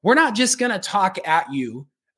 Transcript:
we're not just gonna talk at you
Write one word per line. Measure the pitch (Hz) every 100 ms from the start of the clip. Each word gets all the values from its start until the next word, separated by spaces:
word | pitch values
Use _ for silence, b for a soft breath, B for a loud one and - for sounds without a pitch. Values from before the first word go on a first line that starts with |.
we're | 185
not | 277 311 220
just | 254 -
gonna | 240 202
talk | - 202 190 196 160
at | 160 156
you | 139 120 120 143 _ _